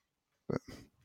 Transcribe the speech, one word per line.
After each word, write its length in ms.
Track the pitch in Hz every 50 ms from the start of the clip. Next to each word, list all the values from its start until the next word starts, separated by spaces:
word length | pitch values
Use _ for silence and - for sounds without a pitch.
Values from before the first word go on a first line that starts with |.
| _ _ _ _ _ _ _ _ _ -
But 120 | - - - - - - - - _ - -